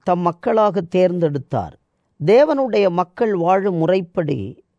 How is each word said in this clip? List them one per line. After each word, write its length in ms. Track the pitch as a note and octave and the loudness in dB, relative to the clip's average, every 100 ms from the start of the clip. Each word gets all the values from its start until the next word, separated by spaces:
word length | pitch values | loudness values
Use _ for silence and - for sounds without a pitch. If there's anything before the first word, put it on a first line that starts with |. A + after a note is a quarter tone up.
தம் 160 | - F3+ | -2 -2
மக்களாக 640 | F3 E3+ - A3 G#3 F#3 F3 F#3 | -2 -2 -2 2 2 0 -2 0
தேர்ந்தெடுத்தார். 760 | F3+ F3 E3 C#3+ B2+ B2 E2+ - _ _ _ _ D3+ | 2 2 -2 -2 -6 -6 -6 -12 _ _ _ _ 2
தேவனுடைய 640 | A3+ D4+ C#4 C4 G#3+ G3+ | 4 4 2 0 0 0
மக்கள் 460 | E3+ F3 - A3+ F#3+ | 0 -4 -4 -2 0
வாழும் 400 | E3+ F#3+ G3 F3 | 0 0 0 0
முறைப்படி 880 | D#3+ F#3+ F3 - D#3 B2+ G2 - _ | 0 0 -2 -6 -4 -4 -8 -14 _